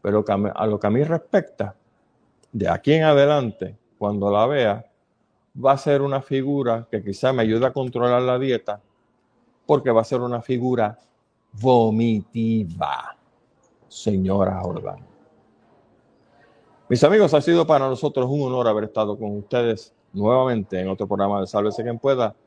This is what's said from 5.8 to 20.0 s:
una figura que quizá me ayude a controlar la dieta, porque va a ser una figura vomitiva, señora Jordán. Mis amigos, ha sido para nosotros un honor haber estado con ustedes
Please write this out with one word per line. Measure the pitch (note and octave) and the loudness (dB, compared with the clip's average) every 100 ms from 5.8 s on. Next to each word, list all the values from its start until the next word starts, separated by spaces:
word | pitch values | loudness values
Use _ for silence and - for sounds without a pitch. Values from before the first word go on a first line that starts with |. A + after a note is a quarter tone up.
| - C#3+ | 2 0
una | C#3 C3+ | 0 -4
figura | C3 C3+ C3+ C#3+ A#2+ A2+ A#2 | -2 -4 -2 -2 0 -2 -4
que | A2 | -8
quizá | F#2+ F#2+ C3 | -8 -2 -2
me | C3 | 0
ayude | A2+ A2 C3 | 2 2 0
a | |
controlar | C#3 B2+ A#2+ B2 B2 | -2 -4 -2 2 2
la | B2+ B2+ | 2 -2
dieta, | C3+ A#2 - G#2 _ _ _ _ _ _ _ _ - | -2 -2 -4 -10 _ _ _ _ _ _ _ _ 0
porque | C#3+ B2+ | 0 4
va | A2+ | 2
a | A2 | 2
ser | B2+ | -4
una | B2 A#2+ | -4 -6
figura | - B2 B2 A#2+ G#2+ G#2+ _ _ _ _ _ | -4 -2 0 0 -2 -4 _ _ _ _ _
vomitiva, | G#2+ B2+ B2 A2+ A2 A#2 A2 - A#2 A2+ A2+ F#2+ E2 D2+ C2 - - _ _ _ _ _ _ _ | -2 4 6 4 2 2 0 -4 -4 0 0 -2 -6 -6 -6 -10 -18 _ _ _ _ _ _ _
señora | - - G2 F#2 G2 F#2+ F#2+ | -8 -2 0 0 0 0 -2
Jordán. | F2+ F2+ G2 - - _ _ _ _ _ _ _ _ _ _ _ _ _ _ _ _ _ _ | -8 -8 -10 -14 -20 _ _ _ _ _ _ _ _ _ _ _ _ _ _ _ _ _ _
Mis | A#2 | 4
amigos, | D3 G#3+ F#3+ | 4 6 4
ha | D#3 | 2
sido | E3 E3+ D#3+ | 2 2 4
para | D3+ C3+ | 2 2
nosotros | B2+ D3+ C3+ B2+ | -2 -4 -2 -2
un | C#3+ | -2
honor | C3+ B2+ A#2 | -2 0 0
haber | G#2+ G#2+ | 0 -2
estado | A2 G#2+ G#2 | -4 -4 -4
con | G#2+ G#2 | -8 -8
ustedes | G2+ B2 A#2+ A2 - _ | -4 -2 -2 -4 -8 _